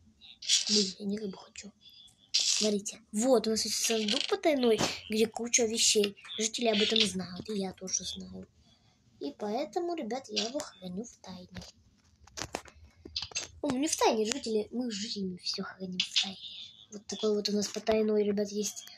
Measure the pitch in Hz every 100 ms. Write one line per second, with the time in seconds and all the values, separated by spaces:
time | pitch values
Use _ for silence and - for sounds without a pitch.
0 | - _ - - - - - 214 190 185
1 | 202 208 208 - - - 202 - - -
2 | - _ _ - - - 214 202 208 -
3 | - 208 254 240 220 220 214 - - 226
4 | 214 254 - 392 339 277 240 214 - -
5 | - 214 220 - 240 247 220 220 - 214
6 | 202 - - - 220 - 233 208 214 220
7 | 208 185 180 180 - 208 185 185 190 185
8 | 185 190 185 185 190 _ _ _ _ _
9 | _ - 285 - 208 226 311 370 349 330
10 | 220 254 - 208 220 285 - - 185 180
11 | 233 - 190 180 180 180 - - _ _
12 | _ _ - - - - - - - -
13 | - - - - - - 285 254 311 -
14 | 466 226 214 277 226 214 208 233 254 196
15 | 233 208 185 180 - - 190 - 190 185
16 | - - 196 185 - - - - - 208
17 | - 196 214 208 202 208 196 214 - 220
18 | 214 214 208 202 202 208 202 - -